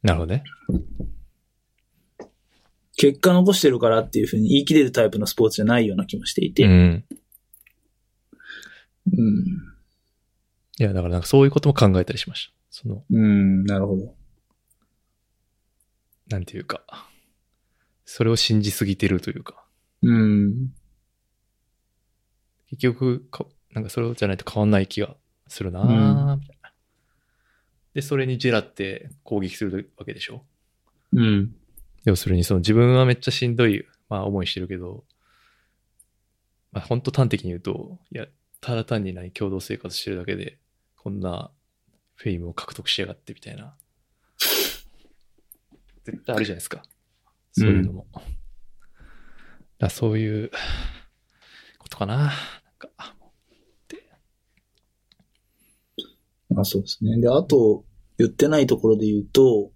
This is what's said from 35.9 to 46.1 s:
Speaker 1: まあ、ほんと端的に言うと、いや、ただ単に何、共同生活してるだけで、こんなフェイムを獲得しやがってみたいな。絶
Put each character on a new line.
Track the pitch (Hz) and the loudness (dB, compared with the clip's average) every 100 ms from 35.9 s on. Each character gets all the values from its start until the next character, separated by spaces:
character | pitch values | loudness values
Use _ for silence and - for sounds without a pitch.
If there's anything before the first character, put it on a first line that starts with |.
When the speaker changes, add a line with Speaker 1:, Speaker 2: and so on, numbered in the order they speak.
| _ _ _ _ _ _ _ _ | _ _ _ _ _ _ _ _
Speaker 1:
ま | 107 | -12
あ、 | |
ほ | - 123 | -4 -4
ん | |
と | 127 | -2
端 | - 123 | 0 0
的 | - | 0
に | 90 | -6
言 | 87 | -8
う | |
と、 | 92 - - 185 _ | -8 -8 -10 -18 _
い | 135 | -16
や、 | 110 _ _ _ | -16 _ _ _
た | - | -8
だ | 117 | -6
単 | 110 113 | -4 -4
に | 98 | -4
何、 | 90 90 | -10 -14
共 | - 101 | -8 -6
同 | 95 | -6
生 | - 107 | -8 -10
活 | - | -10
し | - | -10
て | - | -8
る | 95 | -10
だ | |
け | 90 95 | -8 -8
で、 | 95 _ _ _ _ _ | -10 _ _ _ _ _
こ | - | -12
ん | 98 | -8
な | 92 87 - _ _ _ _ _ _ | -8 -8 -12 _ _ _ _ _ _
フ | _ 117 | _ -8
ェ | |
イ | 90 | -6
ム | 85 | -8
を | |
獲 | - - | -12 -14
得 | - - | -14 -8
し | - | -6
や | 92 | -6
が | |
っ | - | -12
て | - | -18
み | - | -20
た | - | -18
い | - | -20
な。 | 135 _ _ _ _ _ _ _ - - - - - - _ _ _ _ _ _ _ _ _ _ | -20 _ _ _ _ _ _ _ -4 -2 -4 -8 -18 -20 _ _ _ _ _ _ _ _ _ _
絶 | - | -18